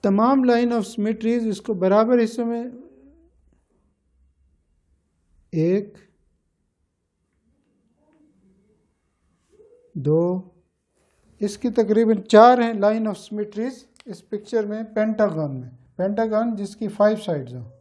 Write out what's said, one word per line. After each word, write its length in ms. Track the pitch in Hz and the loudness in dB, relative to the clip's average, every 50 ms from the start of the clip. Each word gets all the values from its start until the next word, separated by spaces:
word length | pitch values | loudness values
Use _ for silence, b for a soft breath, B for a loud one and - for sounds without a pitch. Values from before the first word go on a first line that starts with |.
तमाम 400 | - 208 196 202 220 247 277 269 | 2 2 2 4 4 4 4 4
line 280 | 254 247 240 233 240 240 | 4 2 2 2 2 0
of 120 | 240 233 | 0 -2
symmetries, 640 | 196 - - - 202 214 226 220 214 226 233 240 226 | -4 -4 -6 -4 -2 -4 -4 -2 -2 -2 -2 0 -2
इसको 280 | 220 202 185 - - - | -4 -6 -6 -6 -6 -4
बराबर 460 | 180 185 190 196 214 220 226 247 240 | 0 0 2 4 4 4 4 4 2
हिस्सों 240 | 233 220 226 - 233 | 2 0 -2 -6 -6
में 280 | 233 233 233 240 254 247 - - - _ _ - - 294 _ _ _ _ _ _ _ _ _ _ _ _ _ _ _ _ _ _ _ _ _ _ _ _ _ _ _ _ _ _ _ _ _ _ _ _ _ _ _ _ _ _ _ _ _ _ _ - | -6 -6 -6 -8 -10 -14 -18 -20 -20 _ _ -20 -20 _ _ _ _ _ _ _ _ _ _ _ _ _ _ _ _ _ _ _ _ _ _ _ _ _ _ _ _ _ _ _ _ _ _ _ _ _ _ _ _ _ _ _ _ _ _ _ _ -4
एक, 400 | 160 156 170 185 208 202 208 - - _ _ _ _ _ _ _ _ _ _ _ _ _ _ _ _ _ _ _ _ _ _ _ _ _ _ _ _ _ _ _ _ _ _ _ _ _ _ _ _ _ 302 _ _ 302 _ 190 190 190 190 190 196 196 208 214 _ _ _ _ _ _ _ _ _ _ _ _ _ _ _ _ _ - _ _ _ _ _ _ 180 | -2 0 0 0 -2 -4 -8 -18 -20 _ _ _ _ _ _ _ _ _ _ _ _ _ _ _ _ _ _ _ _ _ _ _ _ _ _ _ _ _ _ _ _ _ _ _ _ _ _ _ _ _ _ _ _ _ _ _ _ _ _ _ _ _ _ _ _ _ _ _ _ _ _ _ _ _ _ _ _ _ _ _ _ -20 _ _ _ _ _ _ -8
दो, 520 | 127 143 151 165 170 175 180 185 185 - _ _ _ _ _ _ _ _ _ _ _ _ _ _ _ _ _ _ | -2 0 0 2 2 0 -2 -4 -8 -12 _ _ _ _ _ _ _ _ _ _ _ _ _ _ _ _ _ _
इसकी 300 | 214 202 208 - - 240 | -8 -8 -8 -6 -6 -4
तकरीबन 500 | 214 - 220 190 214 214 233 214 220 196 | -2 -2 0 2 2 2 4 2 0 -2
चार 420 | 190 - - 208 226 240 254 247 | 0 6 8 10 10 10 8 6
हैं 120 | 233 233 226 | 2 -2 -2
line 300 | 208 202 208 214 226 220 | 0 0 0 0 0 -4
of 120 | 220 190 | -4 -6
symmetries 580 | - - - 214 208 208 208 - 202 226 262 254 - - _ _ _ - | -8 -12 -12 -8 -8 -8 -8 -8 -8 -8 -8 -10 -14 -20 _ _ _ -18
इस 140 | 254 185 - | -18 -18 -18
पिक्चर 460 | _ _ - 208 208 - - 226 214 | _ _ -12 -12 -10 -4 -4 -4 -4
में, 180 | 202 208 220 226 | -4 -6 -10 -10
पेंटागन 720 | 220 - 208 214 226 214 214 214 196 160 160 156 143 135 | -8 -4 -2 -2 -2 0 0 0 0 0 -4 -6 -6 -6
में, 140 | 131 123 123 | -10 -12 -14
पेंटागन 840 | - - _ _ _ - 180 196 208 214 226 220 214 214 226 240 226 | -18 -20 _ _ _ -4 -4 -4 -2 -2 -2 -2 0 -2 -2 -2 -4
जिसकी 340 | 202 202 196 - - 220 202 | -6 -8 -10 -8 -8 -8 -8
फाइव 280 | 208 - 208 214 220 | 0 2 2 2 2
साइड्स 380 | 214 - - 165 143 131 120 123 | 0 -4 -6 -6 -6 -6 -10 -14
हों। 100 | 127 120 - - _ | -16 -16 -16 -20 _